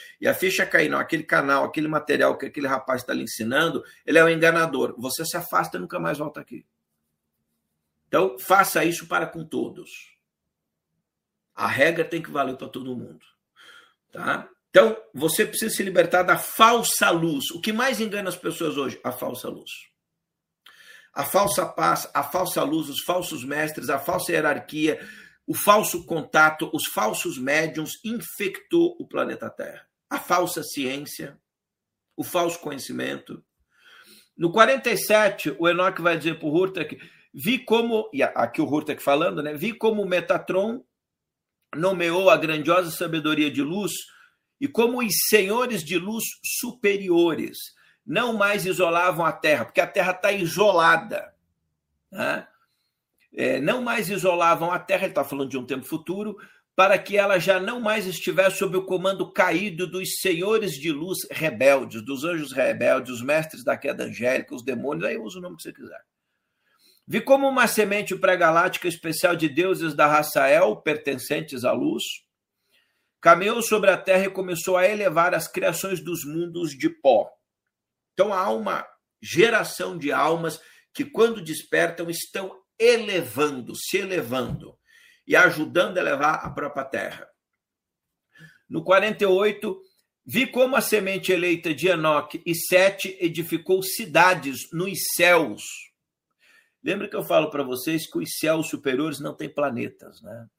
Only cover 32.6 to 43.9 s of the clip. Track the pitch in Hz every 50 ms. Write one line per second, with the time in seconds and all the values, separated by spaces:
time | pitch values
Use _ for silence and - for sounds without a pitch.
32.6 | - 147 139 131 - - 127 123 127 131 139 143 - - - - _ _ _ _
33.6 | _ _ _ _ _ _ - - - - - - _ _ _ - 165 170 175 220
34.6 | 220 254 269 - - 240 214 - - - 208 214 214 196 - - - 156 131 -
35.6 | 165 170 175 180 180 190 160 165 165 170 165 160 - 165 160 - 160 151 147 175
36.6 | 190 190 - - 147 - - - - - - _ _ _ - - 127 190 262 -
37.6 | - - 220 233 233 233 226 214 214 - - 131 127 117 - 120 117 113 - -
38.6 | 156 127 143 151 147 - 131 - - 139 143 147 165 196 190 156 143 151 151 143
39.6 | 170 226 226 - 220 220 214 208 196 180 185 175 170 - 185 - - - 175 185
40.6 | 202 226 233 - - _ _ _ _ _ _ _ _ _ _ _ _ _ _ _
41.6 | _ _ - 143 170 190 190 170 170 170 165 185 185 175 165 156 156 156 160 151
42.6 | 143 160 175 185 180 165 160 - 180 165 165 160 147 156 156 156 151 143 120 131
43.6 | 139 147 175 208 202 170